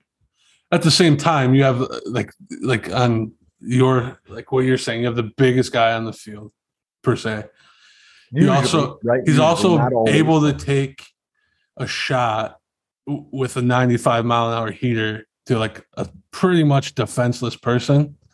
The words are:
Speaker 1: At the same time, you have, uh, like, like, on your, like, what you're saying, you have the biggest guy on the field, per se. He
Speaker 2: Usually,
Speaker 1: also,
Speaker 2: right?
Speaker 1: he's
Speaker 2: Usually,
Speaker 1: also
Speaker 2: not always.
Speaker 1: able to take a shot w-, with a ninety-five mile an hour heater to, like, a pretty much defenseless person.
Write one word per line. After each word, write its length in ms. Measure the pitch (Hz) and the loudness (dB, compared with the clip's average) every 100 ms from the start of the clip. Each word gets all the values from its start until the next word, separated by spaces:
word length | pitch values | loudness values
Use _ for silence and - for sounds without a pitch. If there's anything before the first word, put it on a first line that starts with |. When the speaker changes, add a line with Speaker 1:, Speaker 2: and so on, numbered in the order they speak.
| _ _ _ _ _ _ _ | _ _ _ _ _ _ _
Speaker 1:
At 80 | 175 | 0
the 80 | 165 | 2
same 260 | - 175 143 | 4 4 4
time, 360 | 170 156 127 | 2 0 2
you 80 | 135 | 4
have, 200 | 135 123 | 4 0
uh, 180 | 131 - - | -4 -8 -8
like, 260 | 120 104 - - - | -6 -6 -10 -18 -10
like, 280 | 113 120 87 | -4 -4 -4
on 420 | 104 123 113 110 - _ _ | -2 0 0 -4 -10 _ _
your, 580 | - 127 131 127 120 - _ | -4 2 2 2 -2 -10 _
like, 220 | 98 - | -18 -6
what 140 | 131 | -2
you're 140 | 131 127 | 0 0
saying, 220 | - 117 | -2 -4
you 60 | 120 | -4
have 80 | 117 | -4
the 140 | 110 - | -6 0
biggest 360 | 131 127 120 | 2 2 0
guy 200 | 123 113 | 0 0
on 140 | 113 113 | 0 -6
the 60 | |
field, 380 | 104 - 104 107 - _ _ _ _ | -10 -16 -18 -18 -20 _ _ _ _
per 140 | - 110 | -2 -2
se. 280 | 113 107 104 _ _ _ _ _ _ _ _ | -4 -8 -10 _ _ _ _ _ _ _ _
He 80 | 127 | 2
Speaker 2:
Usually, 160 | 175 135 | 2 4
Speaker 1:
also, 420 | 127 160 139 - | 2 0 -2 -4
Speaker 2:
right? 160 | 113 127 | -2 0
Speaker 1:
he's 80 | 131 | 2
Speaker 2:
Usually, 120 | 151 156 | 4 4
Speaker 1:
also 300 | 170 190 165 | 4 2 2
Speaker 2:
not 160 | 131 | 2
always. 220 | 123 113 | 0 2
Speaker 1:
able 260 | 147 156 160 | 2 4 4
to 140 | 147 | 2
take 500 | 139 - 139 139 - - _ _ _ _ _ _ - | 0 -2 -2 -2 -8 -20 _ _ _ _ _ _ -12
a 100 | 127 | -8
shot 720 | - - 131 120 110 110 - _ _ _ _ - | -6 -4 -2 0 -2 -6 -10 _ _ _ _ -10
w-, 200 | 143 - | -10 -10
with 260 | 135 127 131 | -6 -6 -2
a 40 | |
ninety-five 640 | 123 123 127 120 135 117 | 0 2 2 2 0 0
mile 260 | 117 120 117 | 0 0 0
an 60 | 117 | -2
hour 120 | 110 | -6
heater 560 | - 127 113 107 107 - _ - | -6 -4 -2 -4 -6 -12 _ -4
to, 120 | 120 | -2
like, 280 | 107 - - - | -2 -8 -16 -12
a 100 | 95 - _ | -12 -12 _
pretty 340 | - 180 180 | -2 2 4
much 300 | 151 139 135 | 4 2 0
defenseless 640 | - 107 - 120 117 117 - | -4 -4 -2 -2 -2 -6 -6
person. 600 | - 123 - 143 147 147 _ | -2 -2 2 2 2 -4 _